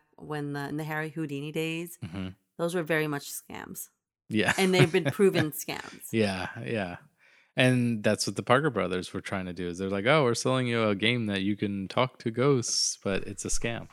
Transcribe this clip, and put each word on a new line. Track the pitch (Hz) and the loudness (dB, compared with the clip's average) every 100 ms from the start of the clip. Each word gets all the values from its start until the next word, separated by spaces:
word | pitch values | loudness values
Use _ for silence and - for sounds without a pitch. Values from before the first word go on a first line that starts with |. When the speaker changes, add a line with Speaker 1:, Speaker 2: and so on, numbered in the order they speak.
| _ _ | _ _
Speaker 1:
when | 151 151 143 | -8 -6 -4
the, | 143 139 | -4 -6
in | 147 | -6
the | |
Harry | 156 156 156 | -4 -4 -4
Houdini | 156 156 139 151 | -6 -6 -6 -4
days, | 156 160 165 170 - | -4 -2 -4 -8 -10
Speaker 2:
Mm-hmm. | - 98 92 - _ - | -10 -8 -8 -10 _ -6
Speaker 1:
those | 170 175 | -2 -2
were | |
very | 160 160 151 | 0 0 0
much | 143 - | -4 -8
scams. | - - - - - - _ _ _ - | -12 -12 -14 -12 -14 -16 _ _ _ -2
Speaker 2:
Yeah. | 107 101 139 | 2 2 4
Speaker 1:
And | 190 | 4
they've | 180 175 | 6 6
been | 180 151 | 4 2
Speaker 2:
<laughs> | |
Speaker 1:
proven | - 190 170 151 | 4 4 4 0
scams. | - - - - - - | -4 -8 -10 -12 -16 -2
Speaker 2:
Yeah, | 113 101 95 90 117 127 | 0 2 0 -6 -8 -6
yeah. | 113 92 87 - _ _ _ _ - | -4 -4 -8 -16 _ _ _ _ 2
And | 127 127 120 113 | 4 4 2 2
that's | 107 101 - | 2 2 0
what | 98 | -2
the | |
Parker | 104 127 156 | 4 4 4
Brothers | 107 90 92 90 | 0 0 -2 -4
were | 98 | -8
trying | - 101 92 | -6 -6 -4
to | |
do, | 87 87 | -6 -6
is | 85 | -4
they're | 95 | -2
like, | 101 107 | 0 2
"Oh, | 156 | 4
we're | 127 | 4
selling | 120 131 131 123 | 2 0 0 2
you | 117 110 | 2 2
a | 101 | 2
game | 107 123 110 | 2 2 0
that | 98 | 0
you | 98 101 | 0 0
can | 104 101 95 | -2 -2 -2
talk | - 127 - | 0 0 -2
to | 120 | -4
ghosts, | 113 135 135 113 - - - | 2 4 4 2 0 0 -2
but | - 95 104 | -2 -2 -2
it's | 101 101 | -6 -2
a | |
scam." | - 117 113 85 | 0 0 -4 -10